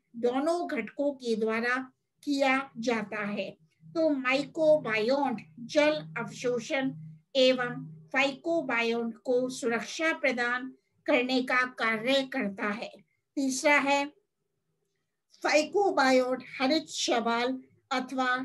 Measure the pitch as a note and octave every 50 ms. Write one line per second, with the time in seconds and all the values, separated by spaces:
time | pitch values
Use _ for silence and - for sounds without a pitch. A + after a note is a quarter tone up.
0 | _ _ - A#3 A3+ B3 B3 C4+ D4 E4 E4+ F4 E4 C4+ D4+ A#3+ G#3+ - - -
1 | C#4 C#4+ C#4 - B3+ A#3 A3+ G#3+ A3 A3 A3 A3+ A#3 A#3+ B3 C4 C4 - _ _
2 | _ _ _ _ - D4 C#4+ C#4 C#4 C4+ C4 C4+ C#4 - - A#3 A3+ B3+ A#3 A3
3 | G#3+ G3 A3 G#3 G#3 G3+ G#3 G3+ F#3+ - - _ _ _ _ _ - - - E4
4 | D#4+ D#4 D4 C4 C4 B3+ C4 C#4+ D4 C4+ - E4 D#4 D#4 D4+ D4+ C4+ A3+ G#3+ A3
5 | G#3+ A#3 C4+ C#4+ C#4 C4 A#3 G3 - - - - - - - D4+ D4 D4+ D4+ D4+
6 | - - - A#3 A#3 G3+ - - - B3 B3 A#3+ A3+ - D4+ C4+ C4 C4+ C4+ -
7 | - - - - _ _ - C4+ B3+ B3+ B3+ B3+ B3 A#3+ B3 - - - - -
8 | - - - C4 C#4 C#4 C4+ - - E4+ E4+ E4 C#4 C4 A#3 A#3 A#3 A3+ A#3 A#3
9 | A#3 A#3 A3 - - - B3 B3 B3+ B3+ B3+ - C#4 A#3 A#3 A3+ A3+ - - -
10 | D#4+ D#4+ D#4+ D#4 - C4 B3+ B3 A#3+ A#3+ B3 B3 C4 C4 - - _ _ _ _
11 | _ - D4 B3 B3 B3+ C4 B3+ B3+ B3+ C4+ B3+ B3+ B3 - - A#3 A3+ A3+ G#3+
12 | A3 B3+ C4+ C#4 C4+ C4 - C4 G#3+ G3 G3 G#3 A#3 G#3 G3+ A#3 F#3 - - -
13 | - _ _ _ _ _ - D4 C4+ C4 C4 C4 D#4 D4 D4 C#4+ C4+ C#4 C#4+ C#4
14 | C#4+ D4 - _ _ _ _ _ _ _ _ _ _ _ _ _ _ _ _ _
15 | _ _ _ _ _ _ _ - - E4 C4+ D4+ D4+ - - G4+ G4+ F#4+ C#4+ C#4+
16 | C4+ C4 C4 B3+ B3+ B3 B3+ C4 - - - - C4+ C4 D#4 D#4+ D#4 - - -
17 | - - - A#3 G#3 A3+ A#3 A#3 A#3+ B3+ C4 C4 - - _ _ _ - C4+ B3+
18 | C4 C4 C#4 C4 B3+ B3 B3 B3+ C4